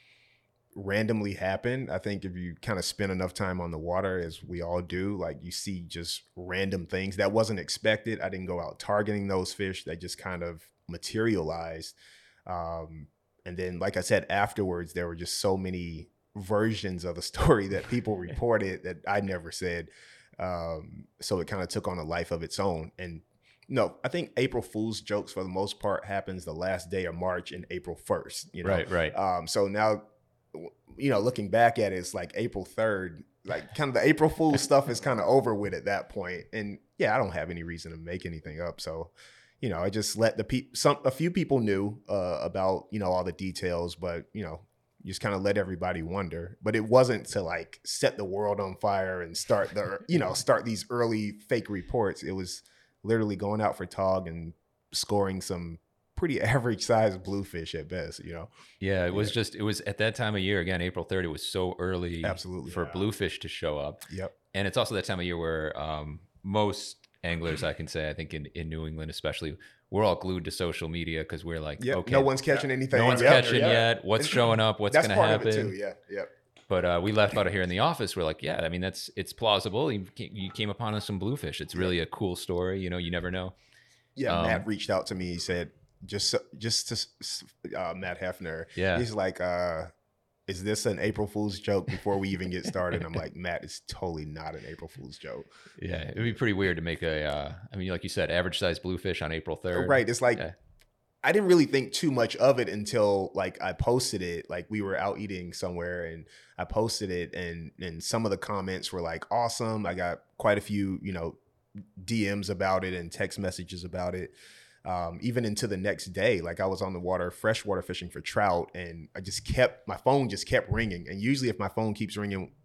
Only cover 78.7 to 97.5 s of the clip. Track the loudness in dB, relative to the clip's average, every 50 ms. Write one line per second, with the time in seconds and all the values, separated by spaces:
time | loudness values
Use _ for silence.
78.7 | -2 -2 -2 -2 -4 -6 -10 -10 -6 -8 -8 -8 -8 0 4 4 4 4 4 0
79.7 | 0 0 0 0 -2 -4 -6 -8 -10 -12 -12 -10 -8 -6 -6 -6 -4 -2 -2 -2
80.7 | -2 -4 -4 -2 -2 -2 -2 -2 -4 -2 -2 -2 -2 -2 -4 -6 -6 -6 -8 -8
81.7 | -4 0 0 2 2 2 0 -2 -2 -2 -2 -2 -2 -2 -4 -2 -2 0 0 0
82.7 | 0 -2 -2 -2 -2 -2 -2 -2 -2 -2 -2 -2 -4 -4 -4 -6 -8 -12 _ _
83.7 | _ -20 _ _ _ _ _ _ _ -4 0 2 2 4 4 4 2 2 0 -2
84.7 | -4 -4 0 2 2 2 2 0 -4 -4 -4 -4 -4 -4 -2 -2 -2 -2 -2 -4
85.7 | -8 _ _ _ _ _ -14 -8 -4 -2 0 2 0 0 -2 -4 -12 -6 -4 -2
86.7 | 0 0 -2 -2 -4 -6 -6 -8 _ _ -10 -10 -10 -10 -10 -14 _ _ _ -8
87.7 | -6 -4 -4 -4 -4 -6 -6 -6 -6 -4 -4 -6 -4 -6 -6 -8 -6 -8 -8 -8
88.7 | -4 0 2 2 4 2 2 0 0 0 0 0 0 0 -2 0 0 2 0 0
89.7 | 0 -2 -6 -8 -12 _ _ _ _ _ _ _ _ _ _ -8 -6 -4 0 0
90.7 | 0 0 0 0 0 0 0 -2 0 0 -2 -2 -2 -2 -2 -2 -2 -4 -2 0
91.7 | 2 2 2 0 -6 -4 0 0 0 0 0 0 -2 -2 -2 -4 -4 -4 -4 -4
92.7 | -2 -2 0 0 0 -2 -4 -4 -4 -6 -6 -6 -8 -8 -4 -4 -4 -4 -6 -8
93.7 | -14 -14 -12 -12 -10 -6 -4 -4 -4 -6 -8 -8 -10 -8 -8 -8 -10 -10 -12 -12
94.7 | -14 -12 -14 -16 -14 -16 -16 -16 -16 -14 -12 -10 -10 -10 -12 -14 -20 -20 -20 -20
95.7 | -16 -10 -6 -4 -4 -4 -4 -6 -4 -2 0 0 0 2 2 2 4 4 4 2
96.7 | 2 2 0 -4 -4 -2 0 0 0 0 0 0 -2 -2 -4 -6